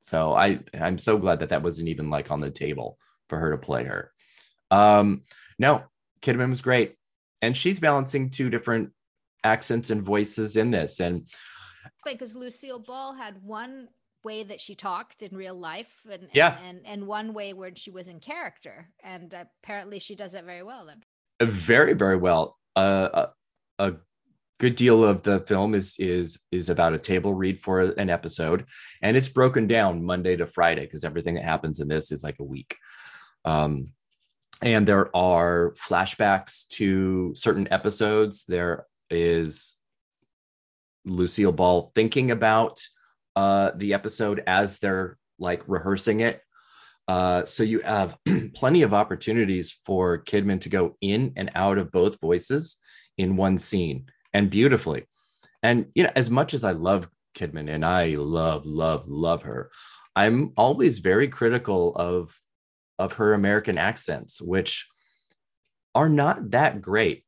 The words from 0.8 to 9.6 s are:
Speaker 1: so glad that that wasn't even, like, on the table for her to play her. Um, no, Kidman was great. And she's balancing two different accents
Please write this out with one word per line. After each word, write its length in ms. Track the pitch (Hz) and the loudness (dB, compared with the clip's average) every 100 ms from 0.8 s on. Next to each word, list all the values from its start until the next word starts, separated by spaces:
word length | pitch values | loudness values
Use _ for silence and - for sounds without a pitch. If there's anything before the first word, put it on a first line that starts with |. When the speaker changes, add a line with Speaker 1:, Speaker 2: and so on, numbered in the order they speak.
| 87 92 | -4 -2
Speaker 1:
so 200 | - 107 | 2 2
glad 240 | 95 80 | 2 0
that 80 | 85 | 0
that 140 | 82 | -2
wasn't 260 | 85 80 82 | -2 -4 -6
even, 200 | 73 76 | -6 -4
like, 220 | 73 71 | -6 -4
on 80 | 73 | -6
the 100 | 71 | -6
table 480 | 69 73 69 58 - _ _ _ | -6 -8 -6 -10 -14 _ _ _
for 100 | 80 | -4
her 120 | 80 | -4
to 60 | 73 | -4
play 260 | - 65 | -4 -6
her. 300 | 64 50 - _ _ _ _ _ _ | -4 -8 -12 _ _ _ _ _ _
Um, 520 | 98 104 104 104 - _ - - _ | 6 8 8 6 0 _ -20 -20 _
no, 240 | 131 143 - _ _ _ | 4 4 -2 _ _ _
Kidman 280 | - 123 127 | -2 0 0
was 120 | 127 | -2
great. 340 | 127 127 107 - _ _ _ _ | 2 2 2 -4 _ _ _ _
And 160 | 113 127 | -2 0
she's 240 | 180 190 | -2 0
balancing 480 | 160 143 135 143 131 | 2 2 0 -4 -4
two 200 | 131 127 | -4 -4
different 440 | 113 117 113 - _ _ _ _ _ | -2 -2 -2 -4 _ _ _ _ _
accents 460 | 107 113 | 0 0